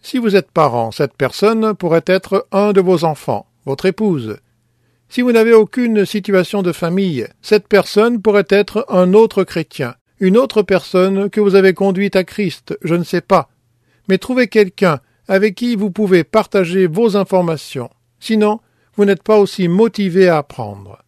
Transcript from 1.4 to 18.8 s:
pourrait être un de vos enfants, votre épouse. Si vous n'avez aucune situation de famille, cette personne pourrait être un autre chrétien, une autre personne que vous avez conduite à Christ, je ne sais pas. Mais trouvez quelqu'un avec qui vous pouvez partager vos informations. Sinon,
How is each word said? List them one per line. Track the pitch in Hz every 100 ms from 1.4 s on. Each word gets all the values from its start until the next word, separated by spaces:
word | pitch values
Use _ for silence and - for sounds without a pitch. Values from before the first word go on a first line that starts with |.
| 208 226 220
pourrait | 202 175 165 156
être | 185 - 196 -
un | 196 208
de | 196
vos | 180 180 165
enfants, | 147 - 107 - _ -
votre | 135 185
épouse. | 175 214 156 110 101 _ _ _ _ _ _ _
Si | -
vous | 247
n'avez | 226 220
aucune | 226 214 - 240 214 190
situation | 214 190 196 175 208
de | 180
famille, | 160 170 180 196 139 107 _
cette | - 214 _
personne | 202 170 208 226 240
pourrait | 214 202 190
être | 196 208 208 -
un | 196 180
autre | 202 226 208
chrétien, | 180 - 156 - 123 - _ _
une | 190 208
autre | 262 220
personne | 196 190 - 180 185 196 196
que | 220
vous | 202 190
avez | 190
conduite | 170 196 185 202 190
à |
Christ, | 180 - 196 - - 170
je | 165 170
ne |
sais | 170 180
pas. | - 185 - _ _ _ _ _ -
Mais | 190
trouvez | - 254 247
quelqu'un | 220 196 - 185 139 _ _ -
avec | 190 214 185
qui | 240 226
vous | 208
pouvez | 175 208 180
partager | 160 220 202 202 170 185 185
vos | 160 233 202
informations. | 185 190 170 156 - 139 120 _ _ _
Sinon, | - 220 208 214 _ _